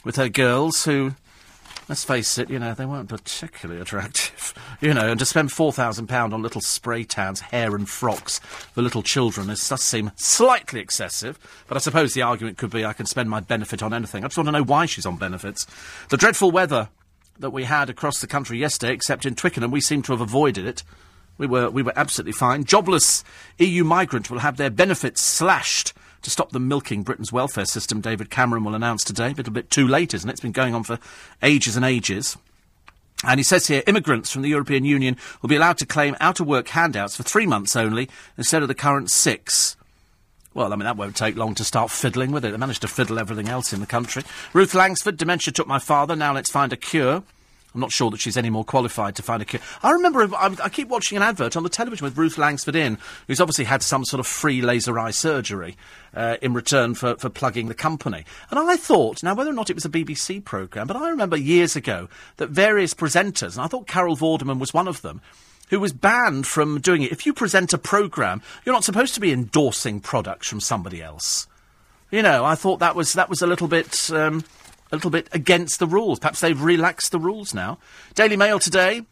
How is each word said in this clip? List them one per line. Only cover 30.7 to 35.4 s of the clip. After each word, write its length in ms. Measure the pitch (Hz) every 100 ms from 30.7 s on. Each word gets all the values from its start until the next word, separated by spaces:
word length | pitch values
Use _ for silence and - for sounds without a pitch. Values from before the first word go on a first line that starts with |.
on 100 | 117
for 140 | 110 117 - - - -
ages 320 | 131 147 - 110
and 100 | 127
ages. 500 | 123 101 98 - - _ _ _ _ _ - _ -
And 160 | - 131
he 40 |
says 240 | 135 180 -
here, 160 | 143 131
"Immigrants 460 | 202 156 120 -
from 100 | 135
the 80 | 139
European 360 | 151 143 139 135
Union 320 | 143 131 127 - -